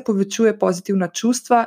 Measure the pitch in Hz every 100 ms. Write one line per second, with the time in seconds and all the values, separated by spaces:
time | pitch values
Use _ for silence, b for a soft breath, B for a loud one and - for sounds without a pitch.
0 | 254 196 196 - 226 208 190 180 - 196
1 | 175 - 226 247 - 240